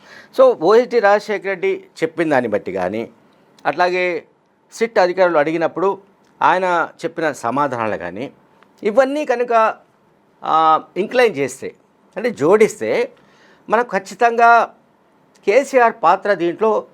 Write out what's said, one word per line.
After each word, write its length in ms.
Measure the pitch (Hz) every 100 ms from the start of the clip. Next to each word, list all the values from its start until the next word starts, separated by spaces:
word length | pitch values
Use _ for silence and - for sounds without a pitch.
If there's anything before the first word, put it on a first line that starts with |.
| - - - -
So 180 | 262 226
ఓఎస్డీ 400 | 160 220 233 233
రాజశేఖర్ 480 | 202 208 202 196 185
రెడ్డి 380 | 185 190 185 - -
చెప్పిన 280 | 160 - 160
దాన్ని 180 | 135 120
బట్టి 240 | 104 98
కానీ, 380 | 92 90 110 110 _ _ _ _ _ -
అట్లాగే 580 | 143 180 180 180 165 - _ _ _ _
సిట్ 260 | - 226 226
అధికారులు 400 | 180 180 180 160
అడిగినప్పుడు 600 | 147 165 160 165 190 190 _ _ _ _
ఆయన 460 | 139 180 185 170 151 -
చెప్పిన 280 | 160 160 156
సమాధానాలు 640 | 131 117 131 143 123 110 90
కానీ, 360 | 87 92 135 - _ _ _ _
ఇవన్నీ 420 | 208 220 262 285
కనుక, 500 | 294 240 240 233 220 - _ _ _ _ _ _
ఆ, 380 | - 160 160 156 - 175
ఇంక్లైన్ 400 | 220 247 240 139
చేస్తే, 380 | 135 - 98 - _ _ _ -
అంటే 140 | 240
జోడిస్తే, 800 | - 147 208 202 - 110 165 - - _ _ _ _ -
మనకు 180 | 214 240
ఖచ్చితంగా 880 | 196 190 202 240 233 233 233 185 - _ _ _ _ _ _ -
కేసీఆర్ 460 | 233 277 269 226 220
పాత్ర 320 | 156 190 202
దీంట్లో 500 | 185 175 165 220 208 -